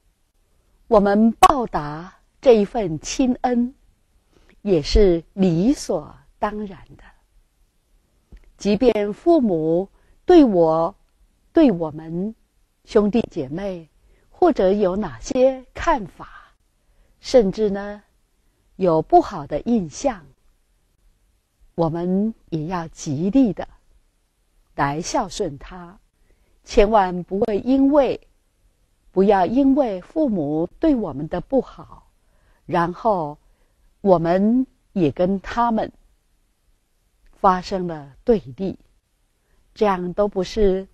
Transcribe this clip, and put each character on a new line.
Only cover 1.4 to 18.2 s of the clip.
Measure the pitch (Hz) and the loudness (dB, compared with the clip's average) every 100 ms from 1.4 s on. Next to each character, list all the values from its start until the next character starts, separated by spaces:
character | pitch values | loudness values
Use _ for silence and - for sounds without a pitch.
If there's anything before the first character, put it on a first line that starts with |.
| 247 294 226 | 2 2 -2
答 | 175 147 151 180 - _ _ | -6 -8 -10 -16 -20 _ _
这 | 277 | 4
一 | 226 196 | 4 4
份 | 240 190 156 | -2 -6 -6
亲 | - - 254 247 | -6 -2 0 0
恩 | - 240 247 - _ _ _ _ _ _ _ _ | -2 -2 -2 -6 _ _ _ _ _ _ _ _
也 | 202 170 | -2 -2
是 | 143 220 202 165 - | 2 4 4 2 -4
理 | - 190 160 214 | -2 0 2 0
所 | 302 - 185 147 - _ _ | 0 -4 -8 -8 -18 _ _
当 | 214 208 208 | -6 -6 -10
然 | 180 - - | -14 -20 -20
的。 | - _ _ _ _ _ _ _ _ _ _ _ _ - _ _ | -20 _ _ _ _ _ _ _ _ _ _ _ _ -20 _ _
即 | 196 208 | -2 2
便 | 247 214 208 | 2 2 -2
父 | 202 339 330 | -2 2 2
母 | 233 165 156 170 196 _ _ _ | 2 0 0 -2 -4 _ _ _
对 | - 349 269 | 4 6 6
我、 | 180 160 160 165 - _ _ _ _ _ | 4 2 2 -2 -6 _ _ _ _ _
对 | - 294 | 2 4
我 | 170 160 | 2 -4
们 | 151 160 170 202 - _ _ _ _ - | -10 -10 -8 -8 -10 _ _ _ _ -2
兄 | 220 208 | 0 2
弟 | 233 - | 0 -2
姐 | 175 131 | -6 -8
妹 | 160 202 180 156 _ _ _ _ | -8 -8 -10 -16 _ _ _ _
或 | _ 349 | _ 0
者 | 254 185 | 2 2
有 | 208 190 196 | 2 0 -2
哪 | 208 - | -6 -10
些 | - 254 254 262 254 | -6 0 0 0 -10
看 | - - 285 175 | -6 -2 -2 -6
法， | - 160 - - _ _ _ _ _ _ _ | -16 -20 -20 -20 _ _ _ _ _ _ _
甚 | - 262 190 | 2 2 2
至 | 185 214 | 0 -4
呢， | 196 202 208 _ _ | -4 -10 -16 _ _